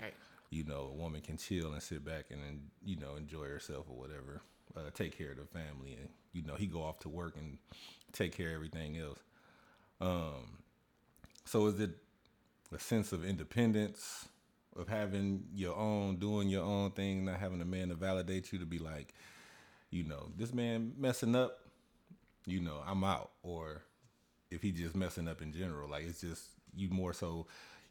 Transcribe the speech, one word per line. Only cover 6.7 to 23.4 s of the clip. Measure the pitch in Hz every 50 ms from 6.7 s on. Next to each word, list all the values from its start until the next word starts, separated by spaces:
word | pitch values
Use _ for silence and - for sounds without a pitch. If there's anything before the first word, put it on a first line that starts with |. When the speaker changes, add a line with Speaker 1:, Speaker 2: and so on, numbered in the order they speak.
| 85 82 78
Speaker 2:
off | 78 78 -
to | - 80
work | 78 87 87 82 -
and | 73 78 76 69 - - - - - - - - - - -
take | - - 98 82 -
care | - 87 82
of | 80
everything | 78 78 78 - 80 80 76 78
else. | 82 80 73 65 - - _ _ - - - - - - - - - - _ _ _
Um, | 92 92 90 87 80 78 71 65 58 50 92 - - - _ _ _ _ _ _ _ _ _ - - - - - -
so | - - 110 107
is | 107 98 101
it | 107 95 80 - - _ _ _ _ - _ _ _ _ _ _ _ - -
a | -
sense | - - 120 110 98 - 98
of | 82 85
independence, | 95 95 78 78 - - 120 117 113 107 107 104 101 - - - - - - - - - _ _ _ _ _ _ _ -
of | - 85 95
having | 113 107 104 98 98 98 98 98 98 95 - - 98
your | 98 92 87 85
own, | 101 107 107 107 104 101 98 95
doing | 87 98 104 107 104 98 98
your | 95 95 80
own | 101 101 101 101 98
thing, | - 95 98 98 95 95 95
not | 95 92 90
having | 101 92 90 87
a | 85
man | 90 92 92 92 90
to | 85
validate | 80 95 95 95 92 87 90 95 92 90 -
you, | - 92
to | 87
be | 80 85 80
like, | 80 78 78 73 67 - - - - - - - - - - - - - - - - _
you | - 87 80
know, | 78 73 71 76 80 80
"This | 87 117 117 120
man | 123 120 117 117 113 113 117 -
messing | 139 135 127 123 - 120 113 120
up, | 127 127 - - - - - - _ _ _ _ _ _ _ - - - _ _ _ -
you | 90 92 92
know, | 87 82 76 73 71
I'm | 87 98 95 95
out," | 98 87 62 - - - _